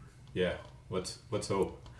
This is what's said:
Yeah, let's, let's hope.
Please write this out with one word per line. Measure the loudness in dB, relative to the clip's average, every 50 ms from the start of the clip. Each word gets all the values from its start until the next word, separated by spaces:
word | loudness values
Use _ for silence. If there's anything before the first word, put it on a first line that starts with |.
| -10 -16 -18 -18 -14 -4 2
Yeah, | 4 4 4 2 0 -6 -12 -14 -14 -6 -2
let's, | 0 0 0 0 -6 -10 -6 -2
let's | 0 0 2 4
hope. | 4 4 4 4 2 -8 -12 -14 -6 8